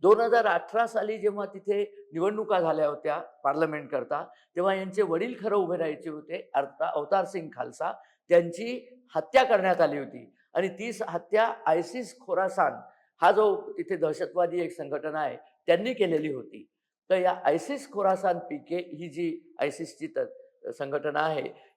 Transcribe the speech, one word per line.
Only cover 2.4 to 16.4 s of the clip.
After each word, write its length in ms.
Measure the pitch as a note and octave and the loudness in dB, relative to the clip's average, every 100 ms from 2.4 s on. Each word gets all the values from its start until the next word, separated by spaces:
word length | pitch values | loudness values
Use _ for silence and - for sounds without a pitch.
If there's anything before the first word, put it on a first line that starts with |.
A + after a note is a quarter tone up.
| G#3+ F#3+ | 0 2
झाल्या 280 | D#3+ D3+ D3+ | 2 2 0
होत्या 300 | D3 D#3 D3+ | -2 -4 -4
पार्लमेंट 720 | E3+ - C#3 D3 D#3+ D3+ C#3+ | -6 -4 -2 0 0 -2 -4
करता, 360 | C#3 A#2+ D3 - - _ E3+ | -6 -2 -4 -6 -14 _ -2
तेव्हा 180 | F#3+ | 0
यांचे 280 | F#3+ F#3+ F#3+ | 0 -2 -2
वडील 320 | F#3+ E3 A#3 A#3+ | 0 0 -2 -4
खरं 160 | G3+ G3+ | 0 0
उभे 200 | F3 F3 | 2 0
राहायचे 340 | D#3+ D3+ E3 | -2 -4 -10
होते, 400 | D3+ D3+ E3+ - | -12 -10 -12 -4
अर्था-, 340 | C#3 C#3 - D#3+ | -2 -2 -4 -4
अवतार 360 | D3+ D3 G3 | -4 0 0
सिंग 240 | F#3 F#3 D#3+ A#2+ | 0 -6 -8 -10
खालसा, 360 | B2 - E3+ - - _ - | -10 -6 -8 -8 -14 _ 4
त्यांची 680 | F3 E3+ E3+ A3+ B3 - - _ | 6 6 0 -8 -8 -12 -20 _
हत्या 300 | - - C4 | -6 2 4
करण्यात 360 | B3 G#3 F#3 E3+ | 6 6 4 4
आली 180 | D#3 C#3+ | 2 0
होती 360 | C3+ B2 A2+ _ _ | -8 -12 -18 _ _
आणि 140 | - F#3+ | -2 -2
ती 240 | F#3 A3+ | -4 -8
स-, 100 | F#3+ - | -6 -6
हत्या 460 | E3+ - G#3+ A#3 - D3+ | -6 0 2 2 0 2
आयसिस 540 | E3 E3+ B3 A3 - | 2 0 -6 -10 -12
खोरासान 520 | - F3+ F#3+ F#3 D#3 - - _ _ _ | -4 -2 0 2 0 0 -12 _ _ _
हा 120 | F3 | 4
जो 400 | G3+ G#3+ F#3 - - | 6 4 2 -4 -10
तिथे 180 | E3 F3+ | -6 -2
दहशतवादी 640 | D#3 D3+ F3 F3+ E3+ F3 | -2 -2 -4 0 0 0
एक 160 | E3 - | -4 -6
संघटना 440 | C#3+ D3 D#3 D3+ | -8 -6 -6 -4
आहे, 320 | C#3+ A#2+ - _ - | -4 -6 -14 _ 2
त्यांनी 260 | E3+ A3 | 2 2
केलेली 420 | B3 F#3+ D#3 D3+ | 0 2 2 -2
होती. 360 | C3 | -6